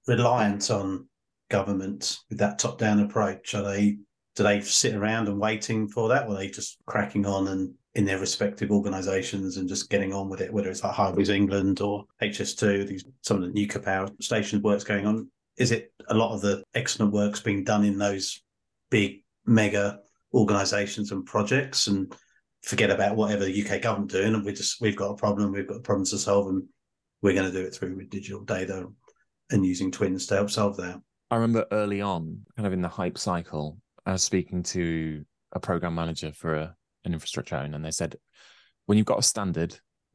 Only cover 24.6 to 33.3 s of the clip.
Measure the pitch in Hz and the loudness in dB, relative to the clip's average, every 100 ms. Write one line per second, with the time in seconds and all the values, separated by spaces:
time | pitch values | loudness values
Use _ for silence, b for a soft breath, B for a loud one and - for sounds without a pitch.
24.6 | - - 110 98 101 101 104 101 101 98 | -6 -2 0 0 -4 0 0 2 0 -2
25.6 | 95 101 - 101 95 98 - 101 98 95 | -4 -6 -2 0 0 -2 2 2 2 0
26.6 | 90 _ _ _ _ _ 101 92 95 92 | -4 _ _ _ _ _ 2 4 2 -2
27.6 | 92 - 92 95 - 98 95 98 104 95 | -6 -6 -8 -8 -10 -10 -10 -10 -6 -4
28.6 | 95 95 90 - b b _ _ - 107 | -4 -6 -10 -16 b b _ _ -2 2
29.6 | 95 90 95 - 98 92 - 98 104 - | 2 0 -2 -2 -2 -2 0 0 0 0
30.6 | 101 101 90 90 - _ - 117 113 113 | 0 -2 -8 -10 -16 _ -4 0 2 2
31.6 | - 107 104 101 101 90 80 87 104 - | 2 0 0 -2 -2 -2 -4 -10 -12 -6
32.6 | 104 92 87 - 90 - - | -2 0 -2 -2 -4 -2 -2